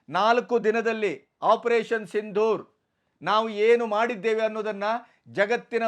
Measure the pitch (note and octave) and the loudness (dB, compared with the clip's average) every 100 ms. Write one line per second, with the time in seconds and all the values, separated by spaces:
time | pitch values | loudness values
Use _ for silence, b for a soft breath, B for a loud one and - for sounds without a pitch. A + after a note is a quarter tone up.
0 | - E3+ G#3+ A#3+ - A#3 A3 A3+ A3 A3+ | -6 0 2 2 2 0 2 0 0 0
1 | G3+ C#3 _ _ E3+ A3+ A#3+ A#3 A3+ A3+ | -2 -4 _ _ 2 2 2 0 0 -4
2 | G3+ G#3 G#3+ G3 A3 F3+ - _ _ _ | -4 -6 -4 -2 0 -2 -6 _ _ _
3 | _ _ D#3+ G#3+ A3+ G#3 A3 A#3 A3+ G#3 | _ _ 0 0 0 2 4 4 2 0
4 | A#3+ A3+ G#3+ A3 A3 A3 G#3+ G3 G#3 A#3 | -2 -2 -2 0 -2 -4 -8 -4 -4 -4
5 | - b A#2 A#2+ G3+ A#3+ - A3+ | -8 b -8 -2 0 -2 -4 -4